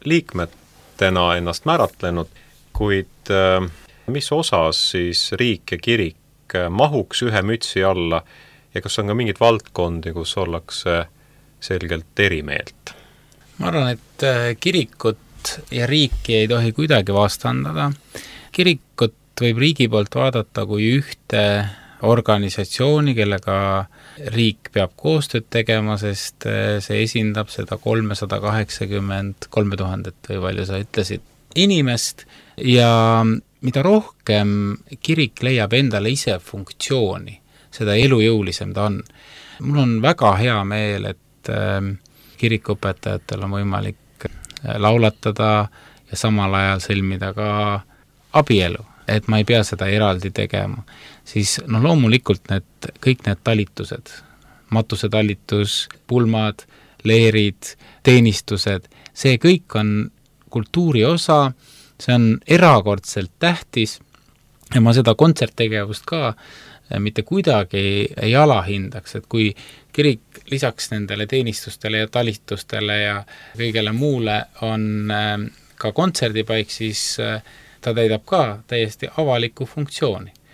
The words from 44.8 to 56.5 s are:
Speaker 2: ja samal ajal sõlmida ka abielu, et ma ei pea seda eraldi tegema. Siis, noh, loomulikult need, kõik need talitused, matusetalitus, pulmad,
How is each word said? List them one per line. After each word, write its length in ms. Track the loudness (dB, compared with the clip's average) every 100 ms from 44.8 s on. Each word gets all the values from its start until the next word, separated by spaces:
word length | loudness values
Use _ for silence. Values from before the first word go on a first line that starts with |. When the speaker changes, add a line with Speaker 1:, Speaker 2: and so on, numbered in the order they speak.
| 4 4 4 2 -4 0 2 2 0 -8 -20 -20 -12
Speaker 2:
ja 80 | -4
samal 360 | 0 2 2
ajal 260 | 2 0 0
sõlmida 500 | -2 -2 -2 -4 -6 -4
ka 140 | -4 -2 -2 -4 -8 _ _ _ _
abielu, 520 | 2 4 4 2 -2 -12 _ -2
et 200 | -2 2
ma 120 | 2
ei 80 | 4
pea 160 | 4
seda 260 | 2 -2 -2
eraldi 420 | 2 2 0 -4 -4
tegema. 480 | -4 -4 -4 -8 -14 -20 -20 -20 -6
Siis, 340 | -2 -2 -4 -2
noh, 160 | 0
loomulikult 680 | 4 4 4 4 2 -2 -2
need, 400 | -4 -6 -14 -14 -4
kõik 240 | -2 0 -2
need 140 | -2
talitused, 720 | 0 0 -2 -8 -12 -12 -14 -20 -20 _ _ _ -4 -2
matusetalitus, 1120 | -2 -4 -2 0 0 -2 -4 -2 -2 -4 -8 -12 -2
pulmad, 580 | 2 2 2 0